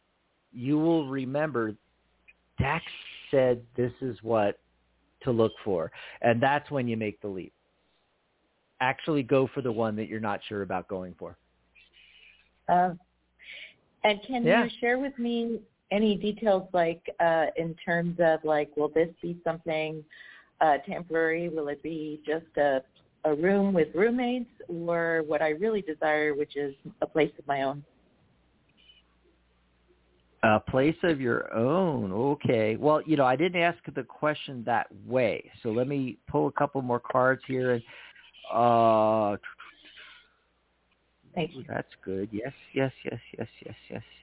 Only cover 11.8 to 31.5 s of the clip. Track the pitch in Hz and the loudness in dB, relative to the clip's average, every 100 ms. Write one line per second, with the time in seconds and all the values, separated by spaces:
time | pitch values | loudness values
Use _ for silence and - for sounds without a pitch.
11.8 | _ _ _ _ - _ _ _ - 175 | _ _ _ _ -20 _ _ _ 0 2
12.8 | 180 175 _ _ _ _ - - - - | 2 -2 _ _ _ _ -20 -20 -20 -20
13.8 | _ _ 214 202 - 254 233 220 233 - | _ _ 0 0 -4 0 4 4 2 -2
14.8 | 240 254 277 277 240 233 233 220 - _ | -2 0 -2 -4 -4 -2 -2 -4 -8 _
15.8 | _ 202 220 196 208 208 220 190 185 180 | _ 0 2 2 -2 -2 2 0 0 0
16.8 | 165 170 - - 170 165 151 - 165 160 | 0 -2 -8 0 2 4 2 0 -6 -6
17.8 | - 170 175 175 165 160 156 151 147 151 | -2 0 0 2 4 4 2 0 0 -2
18.8 | 151 156 165 - 170 175 165 165 170 156 | 0 2 0 -2 -10 -6 -6 -6 -4 -4
19.8 | 156 156 151 - - - _ _ 156 139 | -4 -8 -14 -20 -20 -20 _ _ 2 2
20.8 | - 175 175 160 160 165 170 160 147 147 | 0 -10 -4 0 0 0 -2 -4 -4 -6
21.8 | 151 160 151 151 151 160 165 - 143 135 | -8 -6 -8 -8 -4 -6 -4 0 2 2
22.8 | - _ _ _ 156 147 180 202 196 180 | -2 _ _ _ -2 2 2 4 4 2
23.8 | 156 165 226 240 240 254 240 _ - 170 | 2 2 2 2 -2 -4 -6 _ -10 -6
24.8 | 170 170 165 165 156 151 156 151 220 214 | -2 0 0 0 0 0 0 0 0 -2
25.8 | 160 151 156 151 151 143 147 139 143 139 | -4 -2 0 2 0 -2 -4 -4 -6 -8
26.8 | - - 147 160 147 - - 139 135 143 | -16 -8 -2 0 0 -2 -6 -4 -2 -6
27.8 | 143 _ _ _ _ _ _ _ _ _ | -12 _ _ _ _ _ _ _ _ _
28.8 | _ _ _ _ _ _ _ _ _ _ | _ _ _ _ _ _ _ _ _ _
29.8 | _ _ _ _ _ _ 113 107 - 131 | _ _ _ _ _ _ 2 2 2 0
30.8 | 147 160 180 143 123 117 - | 2 2 0 0 0 -2 -2